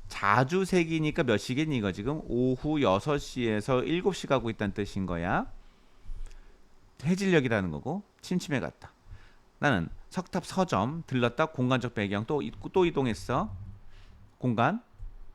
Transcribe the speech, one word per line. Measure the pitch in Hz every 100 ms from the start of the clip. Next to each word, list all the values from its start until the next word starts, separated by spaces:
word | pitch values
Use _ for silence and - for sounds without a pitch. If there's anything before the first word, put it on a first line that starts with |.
| -
자주 | - 101 110 135 185 185
새기니까 | 185 160 160 156 147
몇 | 135 104
시겠니, | - 131 156 131
이거 | 101
지금? | 90 110 156
오후 | - 117 127 127 151 156
여섯 | 113 95 147 147
시에서 | - 127 117 107 104 127
일곱 | - 170 185
시 | 175 -
가고 | 131 117
있다는 | - 104
뜻인 | 95 101 101 92
거야. | 85 87 147 254 - - - - - - - - - - - - - - -
해질녘이라는 | 143 185 196 170 123 110 92
거고, | 73 90 185 - _
침침해 | - 180 - 135
갔다. | 76 - - _ - - - - _ -
나는 | 143 104 78 - -
석탑 | - 175 185
서점 | - - 185 101 117 165 -
들렀다. | 127 120 - 160
공간적 | - 123 127 117
배경 | - 101 101 113
또 | 147
이-, | 73 - 160
또 | 190
이동했어. | 175 143 131 104 - 127 214 - - - - - - - - -
공간, | 127 107 131 226 - - - - -